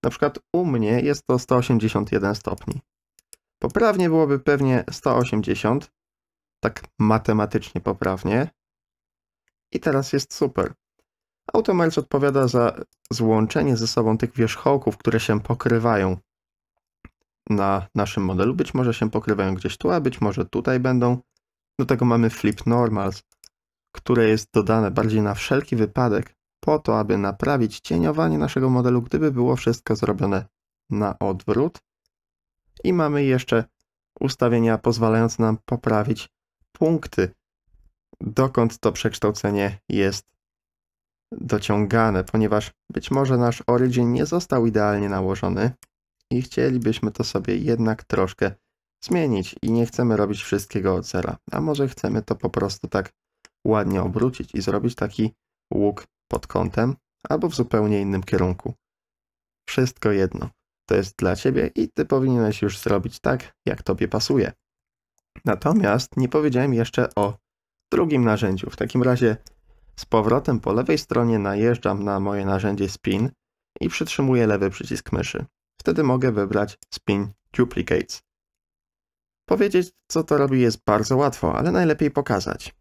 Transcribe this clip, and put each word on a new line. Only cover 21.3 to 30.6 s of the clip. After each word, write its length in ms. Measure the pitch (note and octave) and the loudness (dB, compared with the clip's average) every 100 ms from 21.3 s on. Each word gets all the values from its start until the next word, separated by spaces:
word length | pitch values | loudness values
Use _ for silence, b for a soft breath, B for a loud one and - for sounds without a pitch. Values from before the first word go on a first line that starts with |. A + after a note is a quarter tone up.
| _ _ _ _ - | _ _ _ _ -6
Do 60 | C3 | -2
tego 200 | B2 B2 | 2 4
mamy 240 | A#2 A2+ | 4 2
Flip 360 | - G#2 G#2 - | 2 -2 0 0
Normals, 580 | A#2+ A#2 G#2+ G2 F#2+ _ _ - _ _ _ _ - | 2 2 0 -4 -6 _ _ -20 _ _ _ _ -16
które 340 | - A#2+ A2+ | 0 4 4
jest 200 | A2 - | 4 2
dodane 380 | A2+ G#2 A2+ G#2 | 0 2 2 2
bardziej 300 | G2+ A2+ G#2+ | 0 0 2
na 120 | G#2 | 0
wszelki 420 | G2+ - C3+ C#3 A#2 | -4 -2 -2 0 -2
wypadek, 600 | G#2+ - B2 G2+ - _ _ _ | 0 0 0 0 -4 _ _ _
po 200 | - D3+ | 0 0
to, 200 | - G#2+ | 2 0
aby 180 | G#2 G2+ | 2 0
naprawić 640 | G2+ G2+ A#2+ C#3 A2 - | 0 -2 -2 0 0 -4
cieniowanie 580 | - E3 E3 D3+ E3 D#3 | -4 0 0 0 0 0
naszego 320 | D3 - C3 | -2 0 2
modelu, 320 | B2+ B2 B2 | 2 2 0
gdyby 300 | A#2+ D3+ D#3 | 0 0 0
było 240 | B2+ B2 B2+ | 2 0 2
wszystko 400 | - B2 - G#2+ | 0 -4 -2 -2
zrobione 500 | G2+ G2 G2 F#2+ - _ | 0 0 0 -2 -4 _